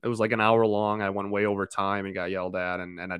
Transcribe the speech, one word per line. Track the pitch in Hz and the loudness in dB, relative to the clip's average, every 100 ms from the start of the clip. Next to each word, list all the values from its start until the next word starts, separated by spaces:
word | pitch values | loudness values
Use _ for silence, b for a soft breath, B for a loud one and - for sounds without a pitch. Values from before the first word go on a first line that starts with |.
It | 117 | -4
was, | 113 | 0
like, | 110 | 2
an | 117 | 4
hour | 107 113 113 | 4 6 6
long. | 104 107 107 | 4 0 0
I | 98 | -2
went | 98 98 | -4 -2
way | 101 104 | 0 2
over | 98 95 | 0 -2
time | - 98 101 | -2 0 0
and | 98 | -4
got | 95 90 | -4 -4
yelled | 95 92 | -4 -4
at, | 92 90 90 | -4 -4 -4
and, | 90 87 | -6 -10
and | 92 | -8
I | 90 | -6